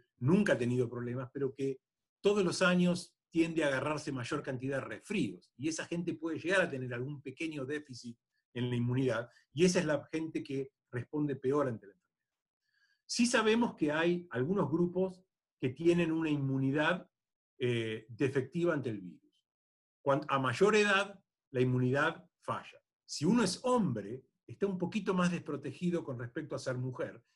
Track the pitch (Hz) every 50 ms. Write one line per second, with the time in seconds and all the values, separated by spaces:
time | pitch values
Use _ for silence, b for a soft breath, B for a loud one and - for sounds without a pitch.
0 | _ _ _ - 120 135 180 214 202 - 139 120 120 120 123 123 123 113 123 120
1 | 123 120 120 131 131 127 - 139 139 127 - - 135 135 131 - _ _ _ _
2 | _ _ _ _ - 196 208 214 185 170 147 - 185 180 180 180 180 180 175 175
3 | - - _ _ _ _ - 160 165 165 165 160 151 143 135 127 127 151 151 147
4 | - 151 135 127 117 - 156 143 127 143 131 123 131 135 139 131 - - 110 98
5 | - - 208 196 135 98 87 - _ _ _ - 127 165 160 - 147 - 170 170
6 | 175 170 147 - - 165 160 131 147 165 196 190 170 143 135 127 127 123 123 120
7 | 127 143 147 139 - 139 127 - 165 160 156 143 131 127 151 151 151 - 123 117
8 | - 120 117 _ _ _ _ _ _ _ - 120 123 123 123 120 120 120 123 131
9 | 135 127 110 113 120 b b b b b - 135 175 185 180 185 151 151 147 143
10 | - - - 160 160 160 160 156 151 - 135 135 135 - _ _ _ _ - 120
11 | 123 - - 151 147 143 135 - - 131 143 147 139 131 113 101 - 98 - _
12 | _ _ _ _ _ _ _ _ _ _ _ _ _ _ _ _ _ _ _ _
13 | _ - - - 240 240 247 233 220 214 220 233 240 - - - 160 147 147 160
14 | 165 175 175 175 - - - 120 127 156 196 202 151 123 151 170 175 175 - 180
15 | 190 185 180 - _ _ _ _ _ _ _ - - 127 127 - 165 170 175 175
16 | 170 160 160 160 160 156 147 143 135 135 135 135 135 135 135 151 151 165 180 180
17 | - _ _ _ _ _ _ _ _ _ _ - 131 123 120 117 113 110 110 110
18 | - - 117 - 143 127 - 139 123 - - 170 170 175 156 143 123 123 110 98
19 | 92 87 - - _ _ _ _ _ _ _ _ _ _ _ _ _ _ _ _
20 | - 143 139 147 147 - 139 135 131 127 117 - 190 208 214 214 208 208 196 196
21 | 202 196 - - _ _ _ _ _ _ - 127 127 127 127 123 123 123 131 143
22 | 151 165 165 - - _ _ _ - - 110 95 - - - - _ _ _ _
23 | _ - - - 139 175 226 247 220 175 - - - 247 254 240 196 143 120 104
24 | 98 98 120 131 - _ _ _ _ - 120 - 196 202 190 175 180 175 - 220
25 | 185 208 185 180 175 175 175 151 - 160 147 - - 139 120 - 180 175 170 165
26 | - 147 127 120 123 120 - 143 139 135 143 127 - 131 127 127 127 131 127 -
27 | 143 101 - - _ _ _